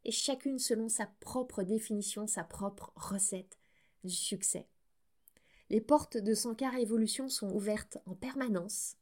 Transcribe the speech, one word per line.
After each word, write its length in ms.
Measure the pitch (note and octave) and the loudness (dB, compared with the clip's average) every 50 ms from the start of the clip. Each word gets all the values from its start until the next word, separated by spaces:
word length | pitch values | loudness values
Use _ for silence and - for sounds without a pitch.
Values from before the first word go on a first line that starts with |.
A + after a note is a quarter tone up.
| _ | _
Et 60 | - | 0
chacune 480 | A3 - - - C4+ C4 - C#4 C4+ B3+ | 0 0 0 0 -2 0 -2 -2 -2 0
selon 300 | - - A#3+ G#3+ A3+ A3+ | 0 0 2 2 2 0
sa 180 | - - G#3+ G#3 - _ | 0 -2 -2 -4 -6 _
propre 420 | - - - B3+ B3+ B3+ - G#3 | -12 -4 -2 -2 -2 -2 -2 -4
définition, 640 | F#3 F3 A3 A3 A3 - A3 G#3 G3+ - - G#3 G#3+ | 0 2 2 0 0 0 -2 -2 -2 -2 -4 -4 -2
sa 180 | G#3+ - F#3 E3 | -2 -2 -4 -4
propre 480 | - - - G3 G3+ G3+ - - - _ | -6 -6 -4 -4 -4 -4 -6 -14 -14 _
recette 640 | - - - G3 G3 - - G3 F#3 F#3 _ - _ _ _ _ _ _ _ _ _ - | -12 -6 -4 0 0 2 0 0 -4 -6 _ -20 _ _ _ _ _ _ _ _ _ -8
du 100 | F#3 F3 | -6 -4
succès. 520 | - - - G#3 F#3 - - - - - _ _ _ _ _ _ _ _ _ _ _ _ - _ - _ _ _ - _ _ | -2 -2 -2 -2 0 0 0 -2 -2 -6 _ _ _ _ _ _ _ _ _ _ _ _ -20 _ -20 _ _ _ -20 _ _
Les 120 | G3+ G#3+ | 2 2
portes 360 | A3 - D4 D4+ D4 - - | 6 6 6 6 6 2 -4
de 160 | A#3 G3 G#3+ | 0 2 2
Sankar 400 | A3 A3 - A#3+ A3+ - C4+ C4 | 2 2 2 -2 0 0 0 0
Révolution 560 | B3 B3+ A#3+ G#3 A3+ A3+ A3 G#3+ - - C4 C4+ | 2 2 2 4 6 4 4 4 2 -2 -2 -2
sont 220 | - - G#3+ G3 | -2 -2 -2 0
ouvertes 460 | F#3 G#3+ G3 G#3+ G#3 G#3+ - - - - _ | 0 0 2 2 0 0 -2 -8 -12 -12 _
en 80 | F3+ F#3 | -10 -10
permanence. 840 | - - C4 C4 C#4 C4 A#3+ G3+ F3 E3+ G#3 - - - - - _ | -6 -6 -6 -2 -2 0 2 2 0 0 -2 -4 -4 -6 -6 -8 _